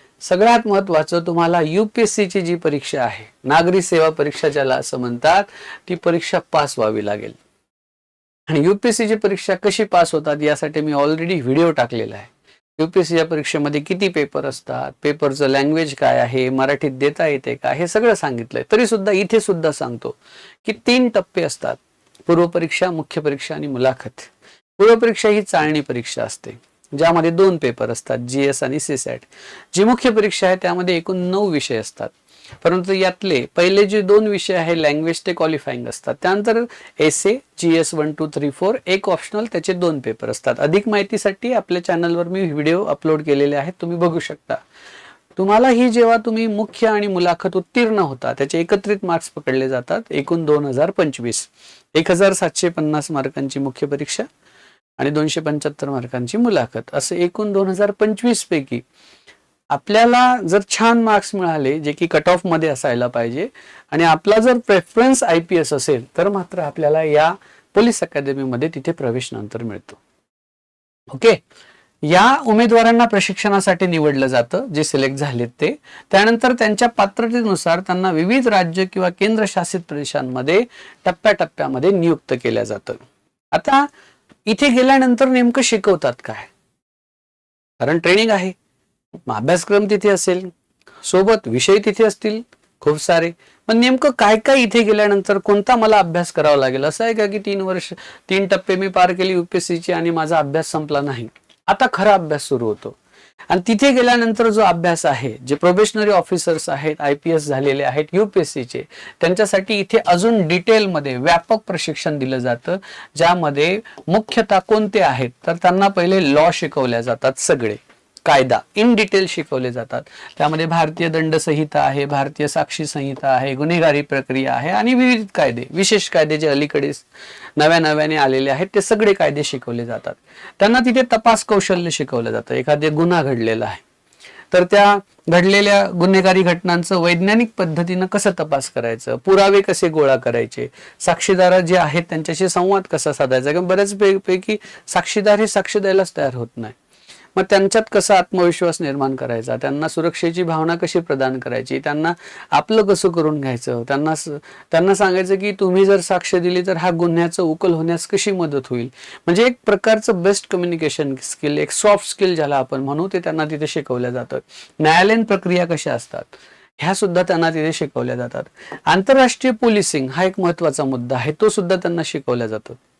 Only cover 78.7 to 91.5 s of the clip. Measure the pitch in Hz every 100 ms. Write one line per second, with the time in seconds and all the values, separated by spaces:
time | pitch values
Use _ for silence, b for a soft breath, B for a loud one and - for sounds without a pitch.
78.7 | 180 190 196 180 - 208 220 196 185 170
79.7 | 185 - 147 139 143 127 127 135 190 240
80.7 | B B B 185 175 214 202 - - 139
81.7 | 131 175 190 170 160 - 127 120 113 110
82.7 | 104 - - - _ _ _ _ 208 -
83.7 | 269 285 b b b b _ 214 220 285
84.7 | 247 262 269 254 240 262 254 240 269 240
85.7 | 214 202 170 131 - - 110 - _ _
86.7 | _ _ _ _ _ _ _ _ _ _
87.7 | - 131 165 170 202 226 196 185 - _
88.7 | _ _ _ _ - 131 107 135 175 -
89.7 | 202 208 208 208 185 190 180 185 - _
90.7 | _ B B - 185 196 220 120